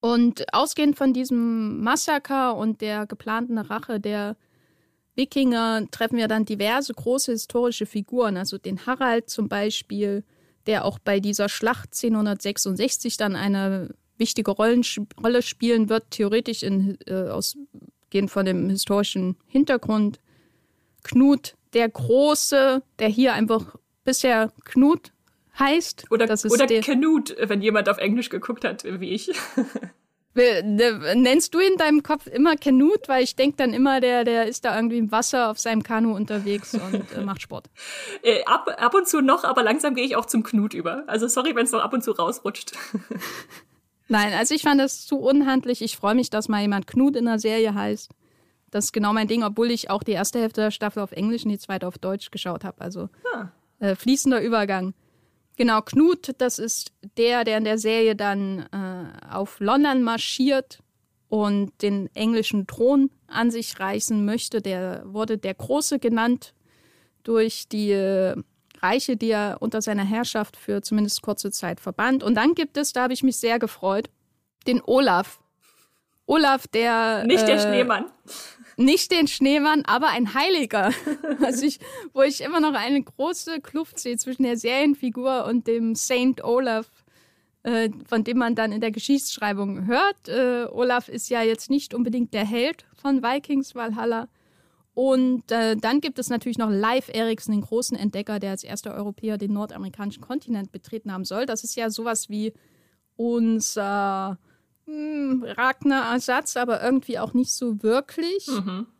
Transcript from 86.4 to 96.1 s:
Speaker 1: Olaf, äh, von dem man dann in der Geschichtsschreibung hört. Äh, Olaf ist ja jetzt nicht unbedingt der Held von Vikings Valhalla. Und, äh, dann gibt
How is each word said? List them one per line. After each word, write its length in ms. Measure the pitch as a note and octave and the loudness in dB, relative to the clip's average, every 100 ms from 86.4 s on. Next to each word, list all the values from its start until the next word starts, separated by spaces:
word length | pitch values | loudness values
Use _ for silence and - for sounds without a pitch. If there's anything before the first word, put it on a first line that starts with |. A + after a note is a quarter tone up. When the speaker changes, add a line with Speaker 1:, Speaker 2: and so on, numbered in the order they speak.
Speaker 1:
Olaf, 420 | - A#3+ C4 A3 A3+ _ _ _ _ _ _ _ | 0 0 0 -2 -6 _ _ _ _ _ _ _
äh, 260 | - A3+ A3+ G#3+ - | -4 0 0 -4 -4
von 180 | A3+ | -2
dem 120 | A3 A#3+ | 0 0
man 180 | A#3 | 0
dann 180 | A3+ A3 | 0 -2
in 100 | G#3 | -2
der 80 | A3+ | -4
Geschichtsschreibung 960 | G#3+ - C#4 - - G#3 G3 G3+ G3 F#3 | -4 0 0 0 -4 -4 -2 -4 -4 -2
hört. 420 | B3 G4 G4 - | 2 2 -2 -6
Äh, 380 | A#3 B3+ A#3+ A#3+ | 0 0 0 -4
Olaf 380 | - B3 B3 - | -2 0 0 -2
ist 220 | A#3 - | -12 -4
ja 120 | A#3+ | 0
jetzt 280 | A3+ A3 - | 0 0 0
nicht 240 | C#4 - | -2 -2
unbedingt 400 | A#3+ A#3+ B3 A#3 | -4 -2 -2 -2
der 100 | G#3+ | -2
Held 400 | G3+ A#3 C4 E4 _ | -2 0 -2 -4 _
von 280 | _ C#4 C4+ | _ 0 0
Vikings 520 | A#3+ C4+ - C#4 C4+ | 0 -2 -2 -2 -2
Valhalla. 540 | B3 A3+ A3 A3+ A3+ A3+ _ _ _ _ _ _ | -8 -8 -4 -2 -4 -6 _ _ _ _ _ _
Und, 580 | - C4 C4 B3+ B3+ - | -2 2 4 2 0 -2
äh, 240 | A#3 A3+ G#3+ | 0 0 0
dann 240 | A3 C#4 | 0 0
gibt 180 | D#4 | -2